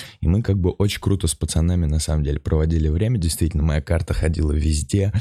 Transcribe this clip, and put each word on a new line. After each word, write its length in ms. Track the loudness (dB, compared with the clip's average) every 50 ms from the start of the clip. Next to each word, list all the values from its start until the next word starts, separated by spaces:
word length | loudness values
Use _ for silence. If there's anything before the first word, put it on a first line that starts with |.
| -16 -16 -12 -4
И 60 | 0
мы 160 | 0 2 2 2
как 160 | 0 0 0
бы 120 | 0 0
очень 300 | 0 0 -2 -2 -2 -2
круто 280 | -2 -2 -2 0 0 -2
с 80 | -4
пацанами, 500 | -2 -4 -2 0 0 2 2 2 2 0
на 140 | 0 0 0
самом 240 | 0 0 0 0 0
деле, 160 | 0 -2 -4
проводили 480 | -2 0 0 2 2 2 2 2 2 2
время. 300 | 0 0 0 0 0 0
Действительно, 440 | 0 -2 0 0 -2 0 0 0 0
моя 180 | 2 0 0
карта 340 | 0 0 -2 -2 0 -2 -2
ходила 360 | 0 0 0 0 0 0 0
везде. 600 | 0 0 0 0 0 0 -2 0 0 0 0 2 0 -2